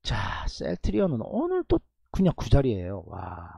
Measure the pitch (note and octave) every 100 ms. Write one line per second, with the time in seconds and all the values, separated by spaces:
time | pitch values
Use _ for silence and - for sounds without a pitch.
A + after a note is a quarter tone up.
0 | - - - - - - D#3+ F3+ - G#3
1 | F#3+ A#2+ - A3 F4 F#4 - E4+ _ _
2 | _ - F#3 - A#2+ - C3+ G2+ F2 G2
3 | E2 F2+ F#2 F2+ F2